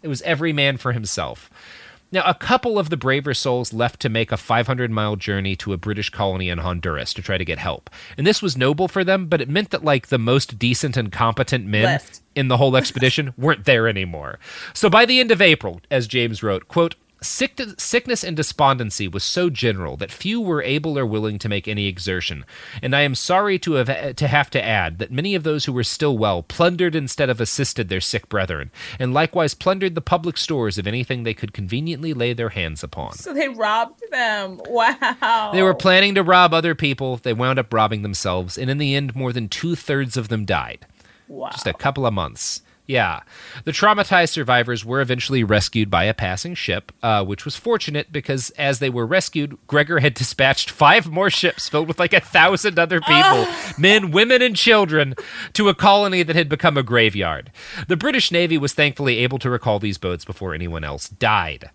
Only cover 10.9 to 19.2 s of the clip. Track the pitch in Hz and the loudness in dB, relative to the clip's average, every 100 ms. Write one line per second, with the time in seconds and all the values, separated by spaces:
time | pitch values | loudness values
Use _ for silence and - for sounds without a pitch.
10.9 | 123 110 - 117 113 135 131 101 107 110 | -4 -4 0 0 2 -2 -2 -2 2 2
11.9 | 147 - - _ - 135 123 139 131 131 | 0 -6 -20 _ -2 0 4 4 4 0
12.9 | - 127 - 139 123 135 156 104 123 113 | 0 0 0 -6 -4 -2 0 4 4 4
13.9 | 101 95 80 71 - - - - - 208 | 0 -6 -8 -10 -14 -18 -18 -14 0 4
14.9 | 196 240 254 247 214 190 156 107 87 _ | 6 6 4 4 4 4 4 0 -10 _
15.9 | 139 113 127 117 107 110 95 - - 170 | -2 0 -2 -2 -2 -2 -2 -2 0 0
16.9 | - _ _ - - 262 - 233 - - | -2 _ _ -8 -4 -4 -4 -12 -8 -2
17.9 | 240 240 233 - 156 151 - 139 135 113 | -2 -2 -4 -4 -4 -4 2 2 4 -2
18.9 | - 98 90 | -4 -6 -4